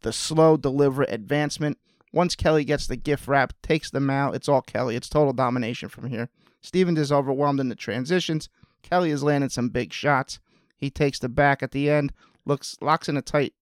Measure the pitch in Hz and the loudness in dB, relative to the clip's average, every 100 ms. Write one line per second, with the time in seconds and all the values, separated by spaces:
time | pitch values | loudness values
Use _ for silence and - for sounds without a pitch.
0 | 113 113 - 160 160 156 143 135 143 131 | -6 -6 -2 4 6 6 2 2 2 2
1 | 139 113 101 147 147 - 151 143 _ _ | -2 -4 -2 -2 -2 -4 -6 -6 _ _
2 | _ 147 175 - 170 156 143 147 - 127 | _ 0 0 0 2 2 2 -2 -2 -6
3 | - 143 - 139 123 - - 160 - 139 | -2 -4 0 0 0 -4 -2 -2 0 -2
4 | 139 139 139 131 - 143 - 107 123 113 | 0 0 -2 -2 2 2 2 -4 -2 -4
5 | - 151 147 123 127 123 113 120 107 - | -2 2 2 2 0 0 -4 -6 -10 -12
6 | 117 117 120 _ _ _ - 180 185 160 | -10 -8 -8 _ _ _ -4 0 2 2
7 | 143 143 135 135 143 139 131 110 - 107 | 2 0 0 0 0 0 -2 -4 -6 -6
8 | 127 180 165 156 - _ _ _ - 180 | 0 -2 0 -4 -6 _ _ _ -2 0
9 | 175 147 147 143 139 - 123 123 107 - | 2 0 2 2 0 -2 -2 -2 -4 -4
10 | 143 139 135 - _ _ _ _ 139 - | 0 0 0 -10 _ _ _ _ -8 0
11 | 147 - 127 120 143 139 131 139 143 147 | 0 0 -4 2 4 4 -2 -2 2 2
12 | 143 - _ _ - 143 - - 135 160 | 0 -6 _ _ -4 -4 -4 -6 0 0
13 | - 143 - 147 135 _ | 0 -4 0 0 0 _